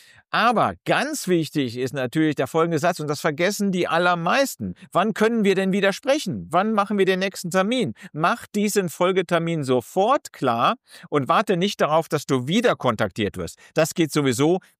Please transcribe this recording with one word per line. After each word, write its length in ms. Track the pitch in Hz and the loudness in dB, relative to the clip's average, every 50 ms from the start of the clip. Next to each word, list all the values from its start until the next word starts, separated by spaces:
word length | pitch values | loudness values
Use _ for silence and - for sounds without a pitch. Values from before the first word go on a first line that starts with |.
| - - - - _ _ - | -20 -20 -20 -20 _ _ -2
Aber 400 | 170 208 233 240 190 143 110 92 - _ | 0 2 2 2 2 2 0 -2 -4 _
ganz 420 | - 165 160 226 285 311 - - 185 | 0 0 0 0 -2 -4 -6 -2 0
wichtig 480 | 180 170 156 - - 151 135 123 110 | 0 0 0 -2 -2 -2 -2 -2 -4
ist 160 | 123 131 131 - | -4 -6 -4 -4
natürlich 440 | 139 127 123 - 156 156 156 143 | -4 -6 -2 0 0 0 2 0
der 100 | - 139 | 0 -4
folgende 320 | - - 160 165 170 170 151 | -2 0 0 0 2 0 0
Satz, 200 | 139 175 190 - | 0 0 -2 -2
und 60 | 151 | -4
das 140 | 143 147 - | -6 -6 -2
vergessen 500 | - 170 151 135 175 190 202 - 208 196 | -2 -2 -2 0 0 -2 0 0 -2 -2
die 160 | 185 185 170 | 0 0 0
allermeisten. 880 | - - 165 175 180 180 170 165 180 214 262 277 254 - - 113 92 90 - - - | 0 0 2 2 2 0 0 0 0 0 0 0 -2 -4 -6 -8 -8 -8 -10 -14 -4
„Wann 220 | - 160 185 226 196 | -2 0 0 0 0
können 320 | - 214 220 240 226 208 | 0 0 2 2 2 2
wir 100 | 196 190 | 2 2
denn 180 | 185 190 190 185 | 2 0 0 0
wieder 200 | 202 185 196 190 | 2 2 0 0
sprechen? 540 | - - 262 277 311 - 202 143 101 170 175 | 0 0 0 0 0 0 -4 -6 -6 -6 -2
Wann 220 | - 170 196 220 220 | 0 0 2 2 0
machen 260 | 202 202 202 214 202 | 0 0 0 0 2
wir 60 | 190 | 2
den 160 | 180 190 185 | 2 2 0
nächsten 300 | 190 196 190 - - 175 | -2 -4 -4 -6 -8 -2
Termin?“ 420 | 156 190 185 202 247 262 220 127 104 - - 185 - | 0 0 2 2 0 0 -2 -2 -4 -8 -16 -12 -6
Mach 340 | 147 160 180 233 233 - | -2 0 0 0 -2 -6
diesen 420 | - - 208 202 214 - 208 190 170 | -6 -2 -2 0 0 0 0 -2 -2
Folgetermin 760 | - - 175 180 190 185 185 - 180 170 165 165 170 160 143 | -2 0 0 2 2 0 0 0 0 0 0 0 -2 -2 0
sofort 720 | 127 127 123 117 - - 185 190 226 180 - - - - | 0 0 0 0 -2 -2 0 2 2 2 0 -2 -6 -8
klar 440 | - - 131 117 117 123 160 233 - _ _ - - - - | -4 -2 0 0 2 2 0 0 -2 _ _ -20 -20 -10 -4
und 180 | - 190 131 120 | -2 -2 0 2
warte 300 | 165 185 220 - 202 170 | 2 2 2 2 0 0
nicht 240 | 175 208 - - 196 | 0 -2 0 0 0
darauf, 260 | 147 151 160 160 - | 2 2 2 2 0
dass 160 | - 151 - | -2 -4 -2
du 240 | - 143 131 123 131 | 0 0 0 0 0
wieder 260 | 170 233 233 233 165 | 0 2 2 2 0
kontaktiert 640 | - - 131 113 107 113 101 - - 107 95 - | 2 0 -2 0 0 -2 -2 -2 -2 -4 -4 -4
wirst. 220 | 92 87 - - - - - _ | -6 -8 -10 -10 -16 -20 -6 _
Das 180 | - 160 160 - | 0 0 0 0
geht 160 | - 165 147 | 0 -2 0
sowieso 480 | - 156 143 135 123 104 139 156 175 185 - - _ _ | 0 0 0 2 2 2 2 2 2 0 -2 -8 _ _